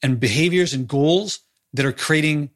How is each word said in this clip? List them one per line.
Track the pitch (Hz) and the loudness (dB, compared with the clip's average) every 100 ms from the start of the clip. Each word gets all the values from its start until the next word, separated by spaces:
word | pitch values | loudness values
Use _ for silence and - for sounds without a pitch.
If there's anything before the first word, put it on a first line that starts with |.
and | 131 123 | -2 0
behaviors | 120 120 170 180 175 | 0 2 2 2 0
and | 135 127 | -2 -2
goals | 143 151 180 202 - _ _ _ | 0 2 2 0 -10 _ _ _
that | 135 | -2
are | 135 | -2
creating | - - 156 156 151 143 | -2 0 0 2 0 -4